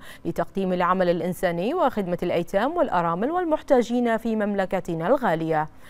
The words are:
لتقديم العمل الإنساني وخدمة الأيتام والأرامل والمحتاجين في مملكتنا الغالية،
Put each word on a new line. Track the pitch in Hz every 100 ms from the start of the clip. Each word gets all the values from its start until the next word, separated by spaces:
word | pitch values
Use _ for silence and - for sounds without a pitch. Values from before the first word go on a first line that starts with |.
| - -
لتقديم | 170 170 175 - 185
العمل | 180 175 190 180
الإنساني | 175 175 170 180 170 202
وخدمة | 359 285 - 180 175
الأيتام | - 165 170 196 254 349
والأرامل | 269 180 170 175 247
والمحتاجين | 349 349 302 - 262 220 240 240 220
في | 233 220
مملكتنا | 208 202 190 185 180 165 170
الغالية، | 277 220 165 160 151 151 - -